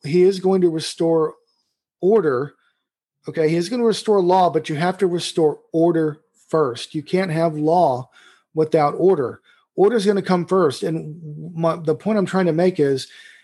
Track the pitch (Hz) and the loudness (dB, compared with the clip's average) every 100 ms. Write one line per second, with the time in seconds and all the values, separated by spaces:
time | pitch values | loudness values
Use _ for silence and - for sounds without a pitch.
0 | 143 175 185 190 185 190 175 160 - - | -2 4 4 4 0 2 2 0 -8 -2
1 | 165 165 156 - _ _ _ _ _ - | 0 2 0 -4 _ _ _ _ _ -4
2 | 180 220 160 127 143 _ _ _ _ _ | 2 2 2 -2 -4 _ _ _ _ _
3 | _ _ - 151 156 170 175 247 233 190 | _ _ -12 -2 0 0 -2 0 0 0
4 | - 202 175 185 180 156 156 151 180 180 | 0 2 4 4 2 0 -4 -4 -2 0
5 | 190 175 - - 156 147 _ 165 170 165 | -2 -2 -6 0 0 0 _ 0 2 2
6 | 156 147 _ _ _ 160 143 117 - 156 | 0 -4 _ _ _ -2 -2 -4 -10 -10
7 | 143 185 190 160 165 151 151 175 160 123 | -4 -4 -2 0 -2 0 0 2 2 0
8 | 127 _ - _ _ 156 156 160 147 - | -6 _ -20 _ _ -4 0 2 0 2
9 | 180 175 120 110 _ _ _ - 196 233 | 2 2 -2 -6 _ _ _ 2 2 2
10 | 196 196 - 180 170 190 165 127 185 160 | 0 -2 0 0 0 0 0 0 -4 -6
11 | 156 156 160 151 156 165 165 160 156 233 | -8 -16 -16 -14 -14 -4 -2 -2 -4 -4
12 | 196 214 185 190 180 156 185 180 143 135 | -2 -2 -2 0 0 2 0 2 0 0
13 | - - - - | -6 -18 -20 -20